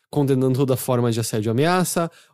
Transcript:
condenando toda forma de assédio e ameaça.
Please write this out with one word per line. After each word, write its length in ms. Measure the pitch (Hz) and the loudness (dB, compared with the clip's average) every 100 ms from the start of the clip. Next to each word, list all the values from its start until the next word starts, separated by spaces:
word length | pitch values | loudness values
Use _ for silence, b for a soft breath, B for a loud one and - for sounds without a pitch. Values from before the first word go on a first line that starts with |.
| b | b
condenando 480 | 147 135 131 131 131 | -2 0 2 2 0
toda 180 | 131 127 | 0 0
forma 360 | - 123 120 | 0 0 0
de 80 | 113 | 0
assédio 300 | 110 113 107 | -2 -4 -2
e 20 | |
ameaça. 580 | 113 160 185 170 185 170 b b | 0 2 2 0 -2 -4 b b